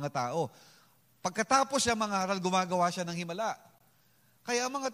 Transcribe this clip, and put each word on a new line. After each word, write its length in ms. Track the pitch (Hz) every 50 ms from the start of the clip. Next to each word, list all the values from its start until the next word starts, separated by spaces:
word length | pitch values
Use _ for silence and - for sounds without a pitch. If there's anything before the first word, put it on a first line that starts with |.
mga 80 | 143 143
tao. 400 | - 139 123 123 139 170 151 117 - - - - - - _ _ _ _ _ _ _ _
Pagkatapos 560 | - 185 165 214 220 - 262 269 277 269 277
siya 160 | 247 - 240 233
mangaral, 480 | 220 220 208 202 190 185 185 196 190
gumagawa 480 | 175 185 190 185 185 175 185 180 175 180
siya 160 | 175 190 175
ng 80 | 170 170
himala. 400 | 175 175 170 170 196 226 208 - - - - _ _ _ _ _ _ _ _ _ _ _ _ _ _ - -
Kaya 160 | 240 240 247
ang 80 | 254 269
mga 160 | 277 269 262